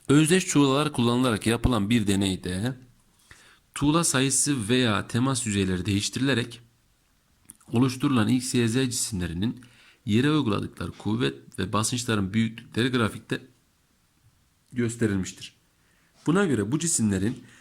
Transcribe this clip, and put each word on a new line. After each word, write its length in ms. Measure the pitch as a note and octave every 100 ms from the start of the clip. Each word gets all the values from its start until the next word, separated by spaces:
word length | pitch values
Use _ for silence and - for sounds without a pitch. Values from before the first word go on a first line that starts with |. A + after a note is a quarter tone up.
| -
Özdeş 360 | C#3+ D#3 F#3
tuğlalar 480 | F#3 D3 C#3 C3+ D3
kullanılarak 540 | D3 A#2 A#2+ C3 G#2 A2
yapılan 440 | A#2 - A#2+ G2+
bir 160 | A#2+ G2+
deneyde 720 | G2 G2 F2+ F2+ F#2 A#2+ - - _ _ _ _ - - _ _
tuğla 300 | - C#3+ D#3+
sayısı 640 | D#3 C3 C3+ C3 C#3+ C#3 G2+
veya 400 | B2+ A#2+ G2 -
temas 380 | A#2+ C3 C3 A2
yüzeyleri 400 | G2+ F#2 F#2 F2+
değiştirilerek 760 | G2+ - A#2 C3+ A#2 - - - _ _ _ _ _ _ _ - _ -
oluşturulan 560 | A#2 C3 B2 C#3+ B2+ G#2+
X, 260 | B2+ B2
Y, 140 | B2 A#2
Z 40 |
cisimlerinin 880 | A#2+ C3 A#2 - F#2 E2+ E2 A2+ B2 - - - _
yere 260 | - G#2+ C#3+
uyguladıkları 600 | D3+ A#2 G2+ G2+ - F2+
kuvvet 680 | - G2+ A2+ C#3 - - -
ve 140 | F#2
basınçların 640 | G#2 A2 A#2+ A#2+ G#2+ F#2+
büyüklükleri 540 | A2 A2+ A2+ - G#2+ B2+
grafikte 540 | B2 G#2 G#2+ - C3+ - _ _ _ _ _ _ _ _ _ _ _ _
gösterilmiştir. 840 | B2 A#2 A#2 A2 G2 F2+ - - _ _ _ _ _ _ _ -
Buna 200 | F3+ G3
göre 260 | A2+ G2+
bu 60 | D3+
cisimlerin 640 | E3 - G#2+ F#2 G#2 - - -